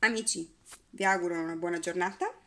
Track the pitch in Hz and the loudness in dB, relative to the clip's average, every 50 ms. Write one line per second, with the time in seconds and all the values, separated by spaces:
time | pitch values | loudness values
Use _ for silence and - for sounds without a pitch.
0 | - 220 233 220 220 - - - - - - _ _ - - - _ _ - - | 4 2 2 2 0 0 -2 -2 -4 -8 -10 _ _ -20 -20 -20 _ _ -4 0
1 | 196 190 196 185 175 175 170 165 165 160 170 165 170 175 175 170 160 - 170 180 | 4 4 4 4 2 0 0 0 -2 -4 -4 -2 -2 -2 -2 -2 -2 -2 0 0
2 | 175 185 196 - 370 427 508 - _ | 0 0 0 -2 -4 -4 -4 -8 _